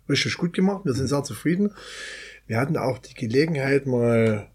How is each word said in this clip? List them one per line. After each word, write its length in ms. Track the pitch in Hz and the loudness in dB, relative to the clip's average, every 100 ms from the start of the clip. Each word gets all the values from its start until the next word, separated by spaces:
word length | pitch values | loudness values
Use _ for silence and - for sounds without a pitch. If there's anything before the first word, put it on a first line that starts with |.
| - | -2
richtig 280 | 139 117 - | 0 0 -2
gut 160 | 175 | -2
gemacht. 320 | - 190 190 190 | 2 2 2 -2
Wir 80 | |
sind 140 | 120 131 | -2 0
sehr 160 | 143 | -2
zufrieden. 480 | 139 110 147 175 208 - - - - - - - - | -4 -4 0 2 0 -2 -14 -14 -14 -14 -16 -18 -4
Wir 100 | 110 | -2
hatten 180 | 139 147 | 0 0
auch 200 | 196 120 | -2 -4
die 140 | - | -8
Gelegenheit, 720 | - 117 127 160 156 135 139 135 | -8 0 2 2 2 2 0 2
mal 600 | 123 120 117 113 104 - | 2 4 4 4 2 -4